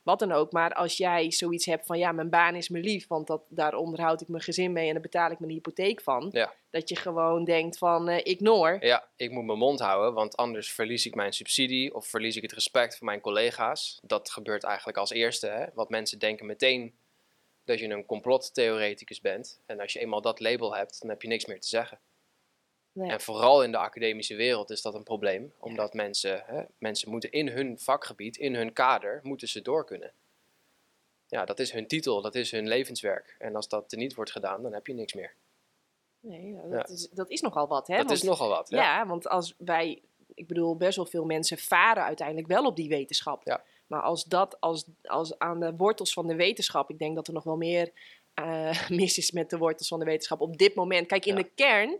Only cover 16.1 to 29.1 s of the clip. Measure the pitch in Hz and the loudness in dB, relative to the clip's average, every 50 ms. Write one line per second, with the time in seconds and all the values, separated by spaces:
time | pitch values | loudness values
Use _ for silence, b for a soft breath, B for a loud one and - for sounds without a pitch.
16.1 | - 107 110 107 110 107 113 104 110 - 131 131 127 123 117 117 - _ _ _ | -4 -2 0 -2 -2 -2 -6 -10 -2 2 2 2 2 2 -2 -8 -14 _ _ _
17.1 | _ _ _ _ _ _ _ _ _ _ _ - 120 110 113 107 104 104 101 - | _ _ _ _ _ _ _ _ _ _ _ -2 -2 0 -2 -4 -6 -6 -6 -6
18.1 | 117 104 - 123 131 131 - - - 135 120 113 110 110 107 104 104 - - - | -6 -2 2 2 2 2 2 0 0 2 2 2 2 2 0 -2 -2 -4 -10 -16
19.1 | 107 - - 98 95 107 131 - - _ _ - 110 104 101 101 - - 120 113 | -10 -4 -4 -4 -4 -4 -6 -12 -18 _ _ -12 -10 -8 -8 -6 -6 -4 -4 -2
20.1 | 107 107 104 117 113 - 110 113 120 117 117 104 107 101 101 - - - - 110 | -2 0 0 0 0 0 0 0 0 0 -2 -2 -2 -4 -4 -6 -8 -10 -10 -8
21.1 | 104 - - 113 117 107 - - 98 - - - - 113 120 - 113 - _ _ | -8 -8 -6 -4 -4 -4 -4 -8 -10 -10 -6 -2 0 -2 -2 -2 -8 -20 _ _
22.1 | _ _ _ _ _ _ _ _ _ _ _ _ _ _ _ _ - 190 190 180 | _ _ _ _ _ _ _ _ _ _ _ _ _ _ _ _ -10 -8 -6 -4
23.1 | 110 107 - - 107 107 113 127 143 139 127 117 113 104 90 107 - 117 113 110 | -4 -4 -6 -6 0 4 8 8 8 8 8 4 0 -2 -2 -4 -4 -2 -2 -2
24.1 | 107 110 104 - 110 104 117 127 123 107 101 - 107 - - 110 104 107 104 - | -2 -2 -6 -6 -4 0 0 2 2 0 -2 -6 -8 -8 -6 -6 -8 -8 -8 -6
25.1 | 113 104 101 101 95 95 117 - _ _ - 117 113 110 107 104 - 110 104 101 | -4 -2 0 0 0 -2 -4 -12 _ _ -14 -8 -4 -4 -4 -4 -4 -4 -6 -4
26.1 | 101 - - 98 95 98 95 - 120 151 - - _ _ 113 110 104 - - 107 | -4 -4 -2 -2 -2 -4 -6 -8 -8 -8 -8 -10 _ _ -6 -6 -4 -4 -6 -6
27.1 | 110 117 - 113 - 147 156 135 117 131 139 127 113 - - - 135 143 - - | -6 -6 -6 -4 -2 -2 -2 -2 -2 -4 -4 -4 -6 -4 -2 0 0 0 -2 -6
28.1 | 117 - 101 117 117 - 147 139 127 117 113 113 - - 127 131 127 104 104 101 | -12 -12 -12 -12 -8 -6 -4 -4 -2 -2 -4 -2 0 2 4 4 4 2 0 -4